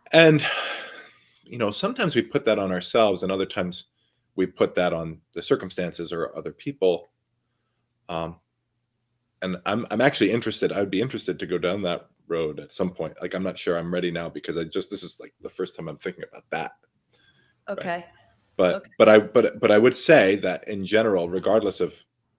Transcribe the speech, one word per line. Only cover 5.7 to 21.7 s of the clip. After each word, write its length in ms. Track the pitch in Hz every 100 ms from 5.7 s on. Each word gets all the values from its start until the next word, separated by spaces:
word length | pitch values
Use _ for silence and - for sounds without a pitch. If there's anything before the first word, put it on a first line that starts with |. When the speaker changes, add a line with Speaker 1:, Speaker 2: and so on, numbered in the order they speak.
| - 90 - 82
Speaker 1:
or 240 | 85 80 -
other 160 | 80
people. 600 | 76 - 143 92 82 - _ _ _ _ _ _ _ _ _ -
Um, 300 | 85 82 85 _ _ _ _ _ _ _ _ _ _
and 160 | 92 90 -
I'm, 200 | 107 120
I'm 100 | 107
actually 300 | 131 147 101
interested, 400 | 117 110 104 -
I 80 | 95
would 100 | 101
be 80 | 92
interested 380 | 127 113 - 82
to 60 | 85
go 120 | 87
down 260 | 87 98
that 240 | 92 87 - _ -
road 320 | 82 78 73
at 140 | 73
some 160 | - 92
point. 220 | - 80 -
Like, 120 | 90 92
I'm 80 |
not 140 | 95 85
sure 200 | - 85
I'm 160 | 85
ready 180 | 87 90
now 180 | 85 85
because 280 | 78 - 82
I 60 |
just, 260 | 82 95 -
this 140 | 98
is, 160 | 87 -
like, 140 | - _
the 80 | -
first 260 | - 92 -
time 120 | 80
I'm 100 | 73
thinking 260 | - 90 -
about 140 | - -
that. 220 | 80 78 - _ _ _ _ _ _ _ _ -
Right? 80 | 196
Speaker 2:
Okay. 280 | 190 175 175 _ _ _ _ -
Speaker 1:
But, 180 | 90 87
Speaker 2:
Okay. 140 | - -
Speaker 1:
but 120 | 110
I, 100 | 107
but, 400 | 107 123 110 -
but 120 | 117
I 60 | 104
would 180 | 120 127
say 400 | - 156 95 101
that 300 | 95 85 -
in 180 | 101 95
general, 440 | 104 113 95 85
regardless 500 | 92 92 107 101